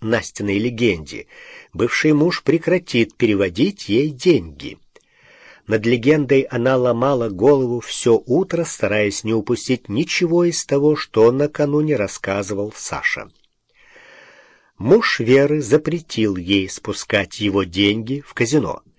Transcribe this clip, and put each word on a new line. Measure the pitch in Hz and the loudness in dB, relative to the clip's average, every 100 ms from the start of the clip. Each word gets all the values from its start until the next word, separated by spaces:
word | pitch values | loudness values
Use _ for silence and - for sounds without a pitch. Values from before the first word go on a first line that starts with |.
Настиной | 107 113 - - 101 98 | -4 -4 -4 -8 -4 -2
легенде, | 123 117 120 85 73 - - - - - - | -2 0 0 0 -6 -16 -18 -20 -20 -20 -14
бывший | 85 117 - 156 | -4 -2 0 2
муж | 147 170 - | 2 2 0
прекратит | - 165 - 180 - 120 110 | 0 0 0 -2 0 0 0
переводить | - 110 101 95 87 185 196 - | 0 0 2 0 0 -2 -2 -2
ей | 110 151 | 0 0
деньги. | 131 180 135 82 67 - - _ _ _ _ _ _ - - - | 0 2 2 0 -12 -16 -18 _ _ _ _ _ _ -20 -20 -2
Над | 107 110 | 0 2
легендой | 123 127 151 135 135 | 2 4 2 4 2
она | 135 123 123 131 | 2 0 2 2
ломала | 123 117 131 131 113 | 2 2 0 0 -2
голову | 90 127 139 123 120 | 2 4 4 2 -4
всё | - - 123 110 - | -6 -2 2 2 4
утро, | 143 190 170 | 0 0 -2
стараясь | 160 - 98 104 104 - | -4 -4 -2 0 0 -2
не | 107 | -2
упустить | 113 101 120 - 127 - | -2 0 -4 -2 -4 -2
ничего | 107 - - 170 175 | -4 -2 -2 0 2
из | 175 - - | 2 -2 -2
того, | 139 151 147 | 2 2 0
что | - 110 113 | -2 4 4
накануне | 135 147 - 147 147 151 | 4 -2 0 0 0 0
рассказывал | 131 98 - - 101 98 101 107 - | 0 -2 -6 -4 -4 -4 -6 -6 -8
Саша. | - 147 - - 104 _ _ _ _ _ _ - - - - - _ _ _ - | -10 -6 -4 -6 -10 _ _ _ _ _ _ -20 -20 -20 -20 -20 _ _ _ -8
Муж | 110 214 - - | 2 2 2 -4
Веры | 117 135 143 151 | 2 4 4 0
запретил | 113 156 156 170 - 117 110 92 | 0 0 0 -6 -6 -2 -2 -2
ей | 87 98 92 | 0 0 0
спускать | - - 98 - 101 95 - | -8 -8 -8 -2 -2 -2 -4
его | 104 98 | -2 0
деньги | 90 90 101 110 110 139 - | -2 0 2 0 -4 -8 -10
в | |
казино. | - 117 151 92 - - | -4 0 0 -2 -6 -14